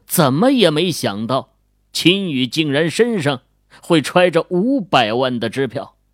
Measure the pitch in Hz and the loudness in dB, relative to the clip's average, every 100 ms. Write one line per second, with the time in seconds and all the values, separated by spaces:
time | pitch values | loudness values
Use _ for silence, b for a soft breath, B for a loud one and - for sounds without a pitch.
0 | b - 147 139 247 269 180 151 180 143 | b 0 2 4 2 4 2 2 -2 -2
1 | 120 98 110 131 - _ _ _ _ - | -4 -4 -4 -4 -6 _ _ _ _ -2
2 | 165 196 190 131 127 156 156 139 170 - | 2 2 0 -4 -4 -2 -2 0 0 0
3 | 240 220 143 131 _ _ _ b - 170 | 0 0 -2 -4 _ _ _ b 0 0
4 | 127 180 180 170 - 180 226 277 180 139 | 2 2 2 2 -2 -2 0 -2 0 0
5 | 110 117 131 123 113 131 135 - 98 _ | 2 0 -2 -2 -4 -4 -6 -6 -12 _
6 | _ | _